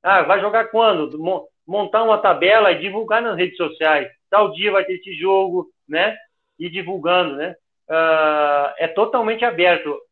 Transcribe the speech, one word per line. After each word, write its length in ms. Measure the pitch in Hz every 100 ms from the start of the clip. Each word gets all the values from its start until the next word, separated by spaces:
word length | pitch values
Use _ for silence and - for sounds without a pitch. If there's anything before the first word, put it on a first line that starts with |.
Ah, 200 | 175 196
vai 180 | 160 196
jogar 260 | - 220 220
quando? 480 | 220 226 175 147 151
Mo-, 280 | 165 185 - _ -
montar 360 | 196 208 214
uma 140 | 226 214
tabela 540 | 202 175 180 220 208
e 80 | 156
divulgar 420 | 190 202 220 220
nas 140 | 233 175
redes 220 | 180 -
sociais. 520 | 160 160 156 151 127 _ _
Tal 220 | 202 208
dia 180 | 160 202
vai 140 | 196 185
ter 80 |
esse 200 | 180 190 160
jogo, 520 | 185 196 190 175 - _ _
né? 280 | 156 202 220 _ _ _ _
E 120 | 170
divulgando, 680 | 180 170 190 156 180 170 139
né? 200 | 170 180 _ _ -
Ah, 840 | 160 160 160 156 151 147 143 143 -
é 100 | 160
totalmente 560 | 185 220 254 220 226
aberto. 560 | 240 180 180 170 151 143 _